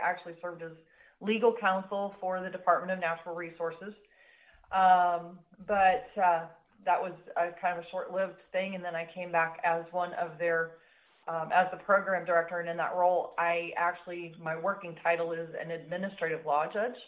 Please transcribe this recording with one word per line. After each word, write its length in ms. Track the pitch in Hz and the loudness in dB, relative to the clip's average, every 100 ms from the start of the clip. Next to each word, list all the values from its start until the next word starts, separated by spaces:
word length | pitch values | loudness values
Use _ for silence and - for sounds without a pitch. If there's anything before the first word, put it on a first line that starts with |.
actually 340 | 170 175 175 165 | -2 -4 -10 -12
served 200 | 175 170 | -12 -10
as 120 | 165 160 _ _ - _ | -12 -14 _ _ -20 _
legal 340 | 196 220 233 226 | -2 2 2 4
counsel 580 | 202 190 190 196 202 - | 2 0 -2 -4 -4 -4
for 220 | 185 185 | -4 -4
the 80 | 185 | -4
Department 420 | 185 - 156 180 | -2 2 2 2
of 80 | 185 | -2
Natural 340 | 170 165 175 | -2 -4 -6
Resources. 600 | 170 170 165 165 165 202 208 _ _ - _ _ _ _ | -8 -10 -6 -6 -6 -12 -14 _ _ -20 _ _ _ _
Um, 680 | 190 185 180 175 170 170 185 _ - 196 | 4 8 8 6 2 -4 -14 _ -16 -2
but, 380 | 202 190 175 - 208 | 4 6 4 -2 2
uh, 300 | 180 165 165 - _ _ 185 | 4 4 0 -14 _ _ 0
that 160 | 175 | 2
was 100 | 185 160 - - | 0 -8 -6 -2
a 140 | 175 170 | -2 0
kind 180 | 180 175 | -2 -2
of 60 | |
a 40 | 165 | -6
short-lived 480 | 185 165 180 190 170 _ | -6 -4 -2 -2 -4 _
thing, 240 | 185 190 190 | -4 -2 -4
and 100 | 180 | -6
then 100 | 165 | -6
I 120 | 170 180 | -6 -8
came 160 | 175 | -2
back 280 | 170 160 - 175 | 0 0 0 0
as 180 | 165 165 | 0 -2
one 240 | 180 175 | -4 -4
of 240 | - 170 156 | -4 -6 -2
their, 360 | 170 165 165 - _ _ _ _ - | 0 0 0 -8 _ _ _ _ -6
um, 220 | 165 160 | -4 2
as 140 | 180 185 | 2 2
the 60 | 185 | -2
program 460 | - 196 196 180 | 2 2 4 -2
director, 360 | 170 170 170 175 | 2 2 2 -2
and 100 | 170 | -4
in 80 | 170 | -2
that 180 | - 180 | -2 2
role, 380 | 180 180 - - | 4 4 0 0
I 320 | 170 170 170 - | 0 0 -2 0
actually, 600 | 175 175 185 175 170 160 | 0 -2 -8 -10 -10 -10
my 160 | 160 165 | -6 -4
working 400 | 180 196 170 165 | -2 -4 -8 -4
title 280 | 170 170 165 | 0 2 0
is 180 | 165 165 - | -4 -6 -8
an 120 | 160 | -6
administrative 720 | 160 147 180 196 - 160 156 156 | -8 -6 -6 -6 -4 -4 -4 0
law 220 | 147 160 | 0 0
judge. 240 | 208 240 247 | -2 -4 -6